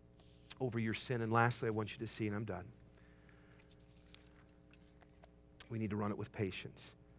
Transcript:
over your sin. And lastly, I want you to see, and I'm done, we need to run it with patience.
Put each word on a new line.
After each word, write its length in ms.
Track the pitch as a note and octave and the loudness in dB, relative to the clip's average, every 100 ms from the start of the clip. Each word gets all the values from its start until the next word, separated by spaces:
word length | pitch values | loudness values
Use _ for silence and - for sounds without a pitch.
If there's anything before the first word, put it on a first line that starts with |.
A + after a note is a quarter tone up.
| - - - - - - | -20 -20 -20 -20 -14 -4
over 180 | C3 A2+ | -2 0
your 140 | A2+ | 0
sin. 300 | G#2 - B2 | -2 -2 0
And 100 | A2+ | 4
lastly, 360 | A#2 A#2 A#2+ A#2 | 6 6 4 0
I 20 | |
want 220 | G#2+ G#2+ | 0 -2
you 140 | - A2+ | -4 -6
to 60 | |
see, 140 | - G#2+ | -2 -2
and 100 | G#2 | -2
I'm 80 | |
done, 220 | G#2+ F2 - - - - - - - - - - - - - - - - - - - - - - - - - - - - - - - | -4 -6 -8 -16 -20 -20 -20 -20 -20 -20 -20 -20 -20 -20 -20 -20 -20 -20 -20 -20 -20 -20 -20 -20 -20 -20 -20 -20 -20 -20 -20 -18 -6
we 80 | A#2 | -2
need 100 | A2 | 0
to 80 | G#2 | 2
run 140 | G#2 | 0
it 80 | G2+ | -2
with 120 | G#2 | -4
patience. 480 | - G2 - - - - - - | -2 -2 -2 -10 -12 -18 -20 -20